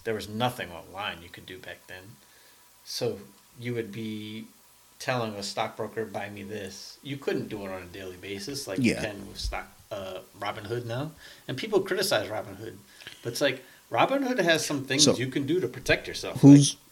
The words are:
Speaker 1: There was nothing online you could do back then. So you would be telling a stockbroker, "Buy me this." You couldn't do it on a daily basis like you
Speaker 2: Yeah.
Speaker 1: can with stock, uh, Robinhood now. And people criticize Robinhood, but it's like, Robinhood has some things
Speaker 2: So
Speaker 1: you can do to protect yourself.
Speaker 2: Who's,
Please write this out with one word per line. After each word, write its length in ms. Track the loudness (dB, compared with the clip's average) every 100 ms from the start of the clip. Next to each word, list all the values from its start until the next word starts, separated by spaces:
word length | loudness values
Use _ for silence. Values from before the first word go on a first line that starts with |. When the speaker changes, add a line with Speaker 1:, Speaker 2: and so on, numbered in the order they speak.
Speaker 1:
There 100 | -6
was 140 | -6 -4
nothing 400 | -2 -2 -2 -8
online 500 | -12 -14 -8 -8 -8
you 60 | -14
could 160 | -18 -16
do 120 | -16
back 280 | -14 -16 -16
then. 160 | -18 -18 -20 -20 -20 -20 -20 -20 -20
So 340 | -12 -6 -4 -6 -12 -20 -20 -12
you 140 | -6
would 180 | -6 -6
be 540 | -6 -8 -8 -10 -12 -14 -20 -20 -20 -20 -10
telling 360 | -4 -2 -2 -6
a 60 |
stockbroker, 600 | -6 -4 -4 -4 -6 -6
"Buy 240 | -6 -6 -8
me 140 | -10
this." 560 | -10 -8 -10 -12 -18 -16
You 120 | -12 -8
couldn't 320 | -4 -4 -4
do 160 | -8
it 60 | -8
on 120 | -10
a 40 | -12
daily 300 | -12 -12 -12
basis 500 | -10 -8 -8 -8 -6
like 120 | 2
you 120 | 2
Speaker 2:
Yeah. 100 | 2
Speaker 1:
can 240 | -4 -8 -12
with 100 | -8
stock, 300 | -6 -6 -10 -16 -12
uh, 260 | -10 -10 -12 -14 -10
Robinhood 460 | -8 -6 -6 -6 -4
now. 260 | -6 -6 -10 -20 -16 -10
And 100 | -8
people 240 | 0 0
criticize 480 | 0 -2 0 0 0
Robinhood, 460 | -6 -8 -12 -14 -14 -20 -20 -18 -12
but 100 | -8
it's 80 | 0
like, 220 | 0 -2 -10 -20 -2
Robinhood 480 | 4 4 4 0 2
has 260 | 4 4 2
some 180 | -2
things 200 | 0 4
Speaker 2:
So 120 | 6 6
Speaker 1:
you 120 | 2
can 180 | -2 0
do 140 | 0
to 80 | 0
protect 400 | -2 0 0 0
yourself. 320 | -8 -6 8
Speaker 2:
Who's, 360 | 12 12 12 0 -12